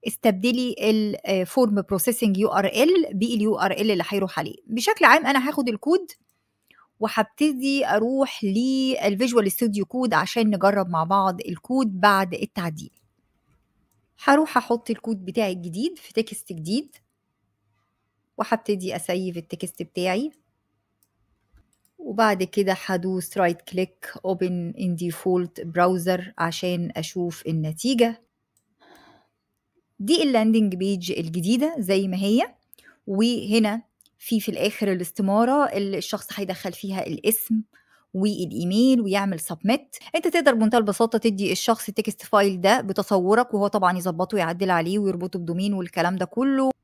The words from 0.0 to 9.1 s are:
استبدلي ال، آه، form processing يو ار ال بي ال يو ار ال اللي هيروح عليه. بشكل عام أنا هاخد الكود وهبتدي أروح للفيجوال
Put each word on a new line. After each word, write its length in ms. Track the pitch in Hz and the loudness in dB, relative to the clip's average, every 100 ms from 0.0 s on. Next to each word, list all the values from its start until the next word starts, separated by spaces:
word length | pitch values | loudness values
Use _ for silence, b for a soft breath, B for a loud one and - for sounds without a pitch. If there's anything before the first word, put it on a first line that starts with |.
| 233 | -8
استبدلي 680 | - 226 190 233 247 247 - | 0 0 2 0 0 -2 -2
ال، 480 | 214 220 208 - - | 2 2 0 -4 -2
آه، 160 | 190 | -2
form 380 | 180 - 240 202 185 | 0 2 2 2 0
processing 440 | 196 247 226 220 190 | 0 0 0 0 2
يو 100 | 214 | 2
ار 180 | - 196 | 2 0
ال 480 | 220 294 370 311 | 2 4 4 2
بي 220 | 196 233 233 | -2 -2 0
ال 60 | |
يو 140 | 208 208 | 0 2
ار 160 | 190 | 0
ال 200 | - 214 | 0 0
اللي 120 | 190 165 | 0 0
هيروح 300 | 202 190 - | -2 -2 -4
عليه. 160 | 160 - - | -8 -10 -8
بشكل 380 | 226 240 427 285 | -4 -2 6 8
عام 200 | 294 277 | 8 6
أنا 240 | 277 254 | 0 0
هاخد 200 | 302 247 | -2 -2
الكود 420 | 214 - 370 349 - _ _ _ _ _ b b _ | -2 0 0 0 -18 _ _ _ _ _ b b _
وهبتدي 880 | 214 - 208 - 302 262 269 277 - | -4 -2 -2 0 0 0 -2 0 2
أروح 560 | 208 226 269 269 - | 2 2 2 0 0
للفيجوال 1080 | 202 196 254 262 262 262 208 | -2 0 0 0 0 0 0